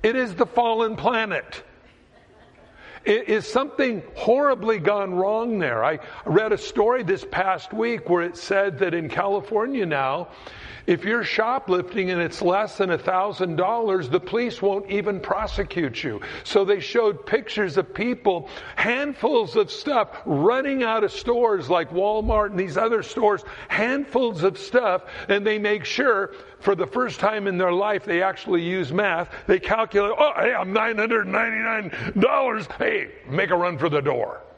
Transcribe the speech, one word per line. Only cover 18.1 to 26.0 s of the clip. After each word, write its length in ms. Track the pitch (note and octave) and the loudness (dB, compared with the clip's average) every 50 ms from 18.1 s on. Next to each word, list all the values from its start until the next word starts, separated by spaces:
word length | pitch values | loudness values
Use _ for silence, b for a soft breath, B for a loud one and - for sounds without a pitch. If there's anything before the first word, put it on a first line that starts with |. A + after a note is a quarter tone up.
| B3 - - G#3 F#3 E3+ D3+ B B B B B B | -2 0 0 0 0 0 -2 B B B B B B
handfuls 800 | B - G#3+ A#3+ B3+ C#4+ D4 C4+ - - A#3 D4+ A#3+ A3 D#3+ - | B 0 0 0 -2 -2 -4 -6 -2 -2 2 2 2 0 2 2
of 140 | A3+ G#3 - | 2 2 2
stuff, 400 | - - - - C#4+ B3 G#3 - B B B | -2 -8 -4 0 2 2 0 0 B B B
running 560 | - D#3 C#3 D3 G3 A#3+ C4 C4+ C#4 C#4 C4+ B3 | -2 0 4 4 4 4 4 0 0 0 0 0
out 200 | A3+ A3 A3+ G#3 | 0 0 0 0
of 80 | G3 | 0
stores 600 | - - - A#3+ A#3+ A#3+ A#3+ A3+ G#3 F#3+ D3+ B2 | -2 -4 -2 0 0 2 4 2 2 0 0 0
like 200 | F3+ F3 E3 - | 0 0 0 0
Walmart 600 | E3 F3 F#3+ G#3 G#3+ A3 G#3+ - A3 G#3+ G#3 G3+ | -2 0 0 0 0 0 0 0 2 2 2 0
and 80 | G#3 F3+ | 0 -2
these 180 | F#3+ F#3+ D3+ | -4 -2 0
other 260 | - A3 A3+ A#3 A3 - | 0 0 2 2 0 -2
stores, 420 | - - - A#3 G#3 G#3 F#3+ - B B B B B | -2 -4 2 2 2 2 2 -4 B B B B B
handfuls 720 | - - G#3 A#3+ C4 C#4 C#4+ - - - C4 A#3 G#3+ D#3+ D#3 | -2 0 0 0 0 -2 -4 -2 0 0 0 0 -2 0 0
of 160 | G3 F#3+ - | 0 0 0
stuff, 460 | - - - B3 B3 G#3+ F3+ F#3 - B B B B B | -12 2 2 2 4 4 2 0 -2 B B B B B
and 180 | G3+ G3+ G3+ | 0 2 2
they 120 | G#3+ G#3+ G#3+ | 0 0 0
make 280 | G#3 G#3 G#3 G#3+ D#3+ | 2 0 0 0 -2
sure 460 | - - - | -6 -2 0